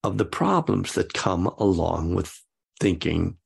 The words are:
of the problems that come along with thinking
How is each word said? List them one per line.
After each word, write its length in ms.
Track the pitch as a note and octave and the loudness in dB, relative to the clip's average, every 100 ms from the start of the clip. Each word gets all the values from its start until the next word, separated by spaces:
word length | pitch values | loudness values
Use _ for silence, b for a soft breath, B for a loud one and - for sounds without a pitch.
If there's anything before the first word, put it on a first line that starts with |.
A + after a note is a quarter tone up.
of 140 | G#2+ G2+ | -2 -2
the 80 | G#2+ | -2
problems 680 | - F3+ F#3 D#3+ G2 F#2 | 0 2 2 2 -2 0
that 200 | - - | -2 -2
come 340 | - - F2+ F#2 | -2 0 0 0
along 680 | - G#2 F2+ E2 E2 D#2+ - | 2 2 2 0 0 0 -2
with 260 | - - _ _ _ _ | -2 -10 _ _ _ _
thinking 580 | G2 E2 D#2+ D#2+ F2 - | 0 2 0 0 -2 -4